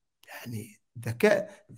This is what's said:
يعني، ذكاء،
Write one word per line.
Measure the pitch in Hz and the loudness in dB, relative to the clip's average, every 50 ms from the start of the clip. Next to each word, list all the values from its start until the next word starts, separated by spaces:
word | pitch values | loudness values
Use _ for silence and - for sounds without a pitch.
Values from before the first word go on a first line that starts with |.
| _ _ _ _ _ - | _ _ _ _ _ -18
يعني، | - - - 120 117 104 - - - _ _ _ - 117 | -16 -14 -10 -8 -8 -8 -8 -10 -16 _ _ _ -14 -10
ذكاء، | 113 117 117 - 208 214 208 - - - - - _ - - | -8 -6 0 4 6 6 6 6 2 -4 -10 -20 _ -6 0